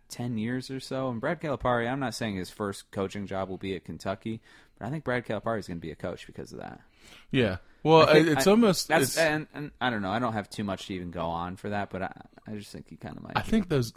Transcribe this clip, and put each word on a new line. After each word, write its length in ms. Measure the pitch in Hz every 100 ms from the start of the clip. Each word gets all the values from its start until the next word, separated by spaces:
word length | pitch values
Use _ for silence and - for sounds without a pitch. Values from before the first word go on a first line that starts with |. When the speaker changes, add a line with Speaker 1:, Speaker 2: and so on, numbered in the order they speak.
| _
Speaker 1:
ten 300 | - 123 110
years 320 | 113 127 123
or 100 | 135
so. 280 | - 131 131
And 100 | 117
Brad 200 | 135 165
Calipari, 500 | 156 123 127 120 117
I'm 100 | 139
not 140 | 123
saying 220 | - 113 95
his 140 | 87
first 400 | - 104 98 -
coaching 360 | 104 98 104 95
job 220 | 95 95
will 100 | 92
be 160 | 98 90
at 80 |
Kentucky, 560 | - 80 95 101 113 113 - - - _
but 80 | 113
I 40 |
think 140 | 156
Brad 200 | 131 123 117
Calipari 320 | 104 117 110
is 100 | 92
gonna 120 | 85
be 100 | 82
a 60 | 73
coach 300 | 92 - -
because 260 | - -
of 60 | -
that. 200 | 50 - - _ - - -
Speaker 2:
Yeah. 260 | 131 110 92 - _
Well, 260 | 151 160 147
Speaker 1:
I 60 |
think 140 | 156 165
Speaker 2:
it's 180 | 139 185
Speaker 1:
I, 40 |
Speaker 2:
almost, 360 | 220 226 170 -
Speaker 1:
that's, 140 | 156
Speaker 2:
it's 160 | 135 156
Speaker 1:
and, 280 | 160 151 147
and 180 | 135 147 -
I 120 | 123
don't 100 | 110
know. 100 | 95
I 80 | 110
don't 140 | 123
have 160 | 110 95
too 160 | -
much 220 | 101 95 -
to 80 |
even 160 | 92 90
go 160 | 87 82
on 300 | 85 90 98
for 120 | 107
that, 220 | 104 98
but 100 | 95
I, 120 | 92 - - - -
I 60 |
just 180 | 104 101
think 160 | 78 -
he 80 | 80
kinda 240 | - -
might 160 | 82 -
Speaker 2:
I 60 |
Speaker 1:
be. 80 | -
Speaker 2:
think 180 | 220 185
those, 240 | 143 117